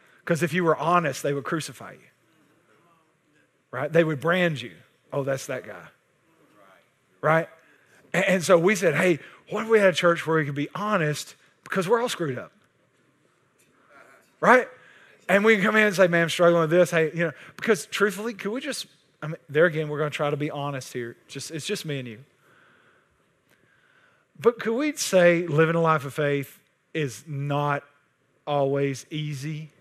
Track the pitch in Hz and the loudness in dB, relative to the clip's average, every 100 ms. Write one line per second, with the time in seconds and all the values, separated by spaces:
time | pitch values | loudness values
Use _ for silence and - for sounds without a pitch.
0 | _ _ - 160 165 175 170 127 156 175 | _ _ -4 -2 0 0 0 0 2 2
1 | 156 127 143 143 123 160 - - - - | 0 -2 -4 -4 -4 -6 -6 -14 -18 -18
2 | _ _ _ _ _ _ _ _ _ _ | _ _ _ _ _ _ _ _ _ _
3 | _ _ _ _ _ _ _ 123 147 160 | _ _ _ _ _ _ _ -8 0 2
4 | 160 143 160 185 175 135 113 85 _ _ | 2 0 -2 0 0 -2 -10 -16 _ _
5 | _ 143 135 135 - 160 - 104 82 _ | _ -6 -4 -6 -6 -10 -12 -16 -18 _
6 | _ _ _ _ _ _ _ _ _ _ | _ _ _ _ _ _ _ _ _ _
7 | _ _ 147 160 - - _ _ _ _ | _ _ 0 0 0 -10 _ _ _ _
8 | _ 170 190 185 160 175 175 202 180 143 | _ -2 2 0 4 4 6 2 2 2
9 | 185 151 - - - 208 220 220 190 160 | 2 0 -4 -20 -8 -6 2 4 6 4
10 | 175 170 156 160 143 143 147 160 208 202 | 2 2 0 0 0 -4 -6 -6 -2 0
11 | 151 143 - - _ _ - 190 175 233 | 0 -2 -8 -18 _ _ -6 -4 0 0
12 | 240 - 156 120 85 _ _ _ _ _ | 0 -4 -6 -6 -12 _ _ _ _ _
13 | _ _ _ _ _ _ _ _ _ - | _ _ _ _ _ _ _ _ _ -20
14 | - - _ _ 170 247 208 - - - | -20 -20 _ _ 4 4 4 -10 -20 -20
15 | - _ - 196 220 214 208 214 214 175 | -20 _ 0 4 4 4 4 4 2 4
16 | 180 170 165 - 175 170 160 175 170 165 | 4 4 0 4 4 4 4 4 4 2
17 | 160 165 170 - - - 226 190 - - | 0 -2 -4 -6 -16 -8 -2 -2 -2 -2
18 | 202 185 226 196 196 247 294 - - _ | -2 -2 -10 -10 -8 -8 -8 -10 -12 _
19 | _ _ 151 165 - 143 175 156 151 147 | _ _ -12 -12 -4 2 2 2 -6 -4
20 | 151 - 147 143 147 143 143 135 - 127 | -6 -4 -4 -2 -4 -6 -8 -8 -10 -10
21 | 117 - _ 139 - 160 - 208 156 139 | -10 -14 _ -14 -12 -10 -8 -8 -6 -8
22 | 123 110 143 _ _ _ _ _ _ _ | -10 -16 -20 _ _ _ _ _ _ _
23 | _ _ _ _ _ _ _ _ _ _ | _ _ _ _ _ _ _ _ _ _
24 | _ _ _ - 220 233 220 226 302 294 | _ _ _ -2 0 0 -4 -2 -4 -4
25 | - 190 175 170 175 147 160 170 165 156 | 0 4 6 4 2 2 2 2 2 0
26 | 135 139 143 143 131 - _ _ _ 160 | -2 -4 -2 -2 -4 -14 _ _ _ -6
27 | 139 - 160 139 143 143 147 143 - _ | -6 -8 -12 -8 -4 -2 0 -2 -6 _
28 | _ _ _ _ - 143 135 139 139 131 | _ _ _ _ -4 0 0 0 -2 -4
29 | - 156 151 139 147 151 156 _ | -10 -8 -8 -8 -8 -10 -14 _